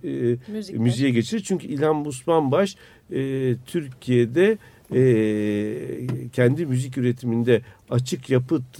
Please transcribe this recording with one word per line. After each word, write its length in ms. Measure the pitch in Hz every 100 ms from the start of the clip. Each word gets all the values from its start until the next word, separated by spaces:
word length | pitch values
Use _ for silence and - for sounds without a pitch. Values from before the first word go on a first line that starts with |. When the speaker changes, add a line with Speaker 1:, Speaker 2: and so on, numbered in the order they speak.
Speaker 1:
e, 340 | - 135 120 120 165
Speaker 2:
Müzikte. 280 | 214 196 113
Speaker 1:
müziğe 260 | 120 120 135
geçirir. 340 | 117 113 220
Çünkü 240 | - 185 -
İlhan 380 | 139 156 156 147
Osmanbaş, 680 | 131 - 165 139 151 196 - - - _
e, 420 | 151 135 135 131 120 -
Türkiye'de, 920 | 180 143 127 - 123 117 139 196 214 - - _
e, 1400 | 131 131 110 110 107 107 104 107 - - - 127 127 123
kendi 320 | 127 123 143 160
müzik 320 | 127 131 131
üretiminde 640 | 123 120 123 117 117 113 - - _
açık 400 | 123 127 180 -
yapıt, 340 | 127 127 156 127 -